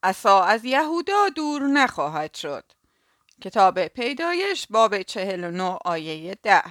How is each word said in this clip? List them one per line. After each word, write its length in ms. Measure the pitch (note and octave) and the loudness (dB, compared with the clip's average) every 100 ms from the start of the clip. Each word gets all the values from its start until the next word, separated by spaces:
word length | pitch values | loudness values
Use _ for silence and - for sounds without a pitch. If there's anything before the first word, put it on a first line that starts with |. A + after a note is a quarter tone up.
«عصا 400 | F#3 F#3+ G#3+ G3 | -2 0 4 6
از 220 | F3+ A3 A#3+ | 6 0 2
یهودا 640 | C4 D#4 E4+ F4 G4+ G4+ | 0 0 -2 0 0 0
دور 320 | D4+ D4+ D4 | -2 -6 -2
نخواهد 720 | C#4 C#4 C4 - D3 D#3 D#3 - | 0 2 2 0 -6 -4 -8 -10
شد.» 280 | D#3 C#3 - _ _ _ _ _ _ _ | -10 -10 -12 _ _ _ _ _ _ _
کتاب 440 | F#3+ A3 F#3+ F3+ E3 | -6 4 4 4 -4
پیدایش 800 | - A#3+ C#4+ E4+ F4 G4 F#4+ - | -4 -6 -4 -4 -2 -2 -4 -2
باب 320 | G#3+ A3 G3+ | 2 2 0
چهل 420 | F#3+ G#3+ F#3+ F#3 | -6 -8 -6 -6
و 80 | F3 | -6
نه 260 | F3 F#3 F3+ - | -4 -4 -4 -4
آیه 500 | E3 D#3 D#3 E3 G3 | -6 -6 -10 -10 -8
ده. 200 | G#3+ F#3+ F3+ | 4 4 4